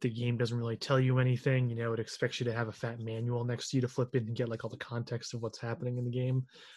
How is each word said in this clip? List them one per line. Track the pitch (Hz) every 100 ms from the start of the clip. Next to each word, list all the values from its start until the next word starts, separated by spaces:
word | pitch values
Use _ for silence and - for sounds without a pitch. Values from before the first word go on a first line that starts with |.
the | 123
game | 113 120 120
doesn't | 117 120
really | 117 113
tell | - 135
you | 131 127
anything. | 127 127 139 131 127
You | 117
know, | 117
it | 113
expects | 107 - 123 -
you | 120
to |
have | 113 113
a |
fat | - 117 117
manual | 113 113 120 120 120
next | 120 -
to | 135
you |
to | 120
flip | - 123 131
in | 110
and | 113
get, | 117
like, | 113
all | 110
the | 107
context | - 120 - 117 -
of | 120
what's | 113 -
happening | 117 117 123 123
in | 123
the |
game. | 123 127 131 131 - -